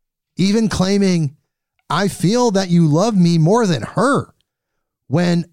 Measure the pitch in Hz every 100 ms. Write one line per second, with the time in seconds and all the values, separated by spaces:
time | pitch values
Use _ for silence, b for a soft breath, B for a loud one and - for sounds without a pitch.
0 | _ _ _ - 190 214 220 - 185 202
1 | 196 175 147 - _ _ _ _ - 147
2 | 202 - 165 233 240 190 190 175 160 151
3 | 220 202 170 170 156 226 214 139 101 -
4 | 240 262 - _ _ _ _ _ _ _
5 | - 147 175 175 160